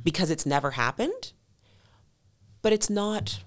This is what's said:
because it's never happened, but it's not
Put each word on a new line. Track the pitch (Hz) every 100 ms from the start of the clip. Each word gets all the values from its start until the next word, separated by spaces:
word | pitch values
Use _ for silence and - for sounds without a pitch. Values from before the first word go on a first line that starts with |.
| 165
because | 160 165
it's | 160 139
never | 139 139
happened, | 135 120 - 285 494 - - _ _ _ _ _ _ _ _ _ _ _ -
but | 214
it's | 214 -
not | 202 208 214 196 -